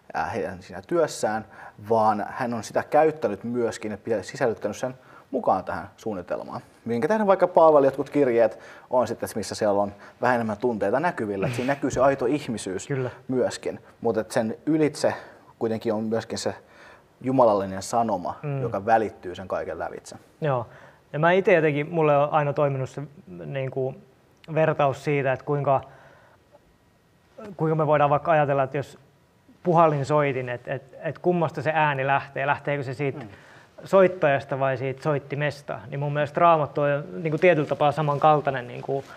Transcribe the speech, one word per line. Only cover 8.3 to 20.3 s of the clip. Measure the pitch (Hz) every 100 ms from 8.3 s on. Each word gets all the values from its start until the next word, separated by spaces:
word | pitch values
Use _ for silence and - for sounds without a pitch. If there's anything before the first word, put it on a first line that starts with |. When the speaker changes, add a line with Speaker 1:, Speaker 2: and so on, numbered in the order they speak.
| 117 113 - - - -
Speaker 1:
on | 127 110
sitten, | 113 101
missä | 117 98
siellä | 104 107 101
on | 101 92 - -
vähän | 120
enemmän | 123 113 101
tunteita | 127 110 98 123
näkyvillä, | 175 170 107 98 95
että | 120
siinä | 127
näkyy | 139 135
se | 123
aito | 135 135 120
ihmisyys | 147 143 110 98 92 -
Speaker 2:
Kyllä. | 135 123 - -
Speaker 1:
myöskin, | 127 98 - 82 - - _
mutta | 117 107 107
sen | 131 110 - -
ylitse | 156 147 - 113 - - - - _
kuitenkin | 117 110 113
on | 107
myöskin | 110 113 - 101
se | 110 95 - - - - _ _
jumalallinen | 123 131 117 104 95 95
sanoma, | - 120 117 95 87 -
Speaker 2:
Mm. | 147 139
Speaker 1:
joka | 123 98 101
välittyy | 113 104 - 90
sen | 90 92
kaiken | 85 82 82
lävitse. | 85 - - - -